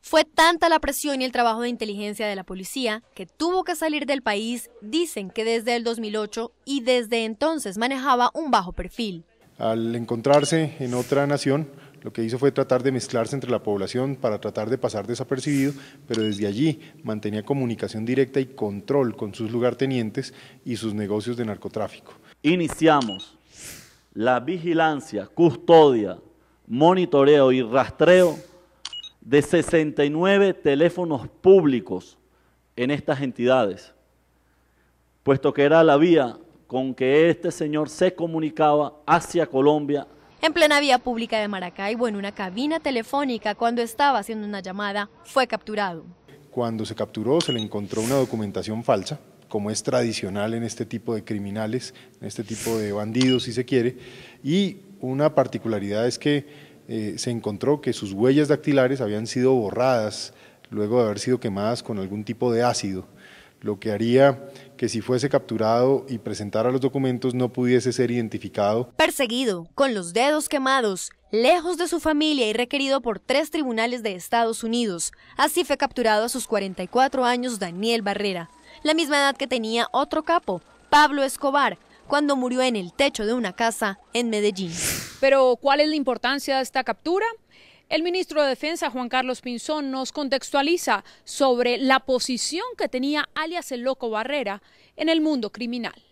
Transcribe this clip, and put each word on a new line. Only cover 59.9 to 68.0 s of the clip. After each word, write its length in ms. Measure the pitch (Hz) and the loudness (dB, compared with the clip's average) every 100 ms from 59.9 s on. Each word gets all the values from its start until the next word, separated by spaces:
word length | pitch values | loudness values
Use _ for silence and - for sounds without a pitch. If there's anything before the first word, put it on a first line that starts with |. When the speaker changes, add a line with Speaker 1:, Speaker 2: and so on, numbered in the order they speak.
| 123 107 - - - - _ - | 2 -2 -6 -14 -18 -20 _ -12
Speaker 2:
luego 280 | 104 104 120 | -6 0 2
de 80 | 110 | 0
haber 120 | 101 | -2
sido 220 | - 123 | -2 -2
quemadas 420 | 117 98 107 120 | -2 -2 -2 -4
con 160 | - 107 | -6 -8
algún 260 | 95 104 | -6 -8
tipo 280 | 107 110 123 | -8 -4 0
de 100 | 117 | 2
ácido, 440 | 120 117 101 92 - - - - - _ | 0 0 -4 -6 -10 -20 -20 -20 -20 _
lo 200 | 107 98 | -8 -6
que 100 | 110 | -4
haría 580 | 101 117 123 139 127 - - - - | -2 2 6 6 4 -10 -20 -20 -6
que 120 | 117 | -4
si 120 | 113 | -4
fuese 280 | 101 127 135 | -2 -2 2
capturado 800 | 135 - 110 110 117 127 139 - | 0 0 -2 2 4 2 0 -2
y 100 | 113 | -10
presentara 520 | 107 101 104 107 117 | -8 -8 -4 -2 0
los 100 | 131 | 0
documentos 540 | 131 139 131 123 131 | -2 0 -2 -2 -4
no 180 | 123 127 | -2 -2
pudiese 400 | 127 123 123 123 | 0 2 2 2
ser 180 | 117 | 0